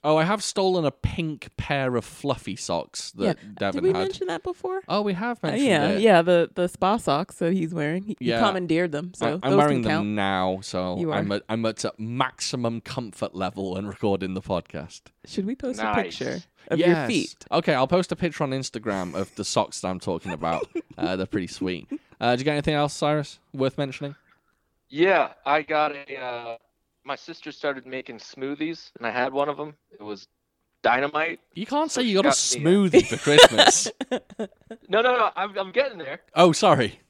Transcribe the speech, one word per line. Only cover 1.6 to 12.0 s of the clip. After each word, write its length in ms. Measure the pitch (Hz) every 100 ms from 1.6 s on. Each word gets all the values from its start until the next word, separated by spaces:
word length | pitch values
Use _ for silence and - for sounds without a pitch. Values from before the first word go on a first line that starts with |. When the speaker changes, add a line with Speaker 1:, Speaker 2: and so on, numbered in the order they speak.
| - 143 131
Speaker 1:
of 100 | 120
fluffy 520 | - - 139 120 - 95
socks 560 | - 85 - - -
that 120 | 92
Speaker 2:
Yeah. 260 | 98 - 104 101
Speaker 1:
Devin 280 | 98 92
Speaker 2:
Did 80 | 370
we 40 | 90
Speaker 1:
had. 120 | 381
Speaker 2:
mention 180 | 381 359
that 160 | 349
before? 380 | 370 359 370 381 -
Speaker 1:
Oh, 120 | 196
we 120 | 208
have 240 | 180 233 233
Speaker 2:
Uh, 20 | -
Speaker 1:
mentioned 220 | 220 277
Speaker 2:
yeah, 200 | 165 147
Speaker 1:
it. 100 | 202
Speaker 2:
yeah, 220 | 220 175
the, 280 | 170 175 165
the 140 | - 175
spa 280 | - 190 226
socks 400 | - 143 190 -
that 160 | 170
he's 200 | 190 160
wearing. 300 | 170 147 175
He, 140 | 208 -
he 60 | 247
Speaker 1:
Yeah. 140 | 233
Speaker 2:
commandeered 500 | 220 185 175 160 180
them, 240 | 147 180
so 120 | - -
Speaker 1:
I, 40 | 160 135
I'm 60 |
Speaker 2:
those 60 | 143
Speaker 1:
wearing 180 | 147 135
Speaker 2:
can 60 |
Speaker 1:
them 100 | 110
Speaker 2:
count. 160 | 104 104
Speaker 1:
now, 500 | 104 98 95 92 95
so 360 | 98 92 90 90
Speaker 2:
You 140 | 165
are. 60 | 101
Speaker 1:
I'm 120 | 101
at, 120 | 101 -
I'm 160 | 113 113
at 180 | 110
a 80 | 113
maximum 840 | -